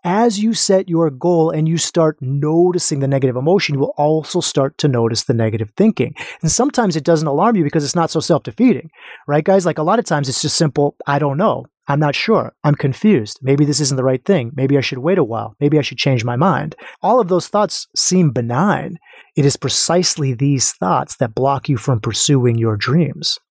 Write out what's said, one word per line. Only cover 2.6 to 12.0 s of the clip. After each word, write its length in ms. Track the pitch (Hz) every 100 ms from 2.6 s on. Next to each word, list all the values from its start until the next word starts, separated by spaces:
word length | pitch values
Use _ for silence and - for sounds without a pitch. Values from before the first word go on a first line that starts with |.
| 180 180 - 147
the 80 | 135
negative 280 | 139 131 120
emotion, 380 | 139 190 -
you 80 | 139
will 140 | 151 -
also 420 | 147 160 147 180
start 380 | - - 135 -
to 100 | 147
notice 360 | 123 113 113
the 100 | -
negative 380 | 117 113 107 107 -
thinking. 380 | 214 - 131 156 - -
And 80 | 160
sometimes 440 | - 262 269 220 160
it 80 |
doesn't 240 | 143 165 156
alarm 280 | 139 208 226
you 80 |
because 200 | 143 160
it's 120 | 143 175
not 160 | 165
so 80 | 160
self-defeating, 720 | - 151 - - 247 143 160 _ - - -
right, 160 | 147
guys? 220 | 156 196 175
Like, 140 | 156
a 40 |
lot 140 | 156 220
of 80 | -
times 240 | 151 135
it's 140 | 127
just 120 | 151 -
simple, 400 | 160 135 143 - -
"I 100 | 143
don't 200 | 147 139
know. 280 | 208 127 123 _ -
I'm 120 |
not 140 | 143